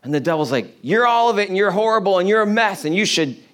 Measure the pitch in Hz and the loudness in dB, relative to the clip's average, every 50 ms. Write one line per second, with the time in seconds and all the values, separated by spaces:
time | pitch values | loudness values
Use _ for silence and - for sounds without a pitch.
0 | _ 127 147 147 131 170 165 156 151 120 135 127 104 - - _ - 123 180 226 | _ -4 -4 -2 0 -2 -2 -2 -2 -2 -2 -4 -4 -6 -14 _ -6 -2 0 2
1 | 247 240 233 233 233 233 226 202 208 190 185 190 202 202 175 196 220 220 220 220 | 2 2 2 2 2 2 2 0 -2 -2 0 0 0 0 0 0 0 0 0 0
2 | 190 196 196 180 180 190 208 220 214 208 208 226 226 208 190 - 135 151 160 190 | 0 2 0 2 2 2 2 2 2 2 2 0 0 0 -2 -4 -4 -4 -2 0
3 | 214 180 - 170 160 139 120 - - _ | -2 0 0 0 -2 -2 -4 -10 -16 _